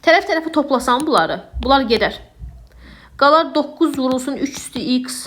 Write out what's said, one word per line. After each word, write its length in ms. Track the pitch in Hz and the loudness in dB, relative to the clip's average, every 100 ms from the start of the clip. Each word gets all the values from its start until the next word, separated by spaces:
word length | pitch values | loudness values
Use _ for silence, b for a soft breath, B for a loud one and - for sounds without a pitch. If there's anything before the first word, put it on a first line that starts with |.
| - | 4
Tərəf-tərəfə 480 | 339 392 320 320 311 | 4 2 -4 -2 -2
toplasam 480 | 294 262 262 247 | 0 0 0 0
bunları, 380 | 311 214 160 156 - - | 2 2 0 -4 -8 -8
bunlar 200 | 247 269 240 | 2 2 4
gedər. 260 | 226 202 - - _ - - - b b b b - | 0 0 -4 -18 _ -18 -18 -20 b b b b 0
Qalar 300 | 277 311 311 302 | 4 4 2 -2
doqquz 420 | 294 - 320 277 | -4 -2 -2 0
vurulsun 400 | 254 262 262 277 | -2 -2 -4 -6
üç 180 | 277 - | -6 -8
üstü 220 | - 247 208 254 | -12 -8 -2 -2
x 240 | 254 - | -4 -12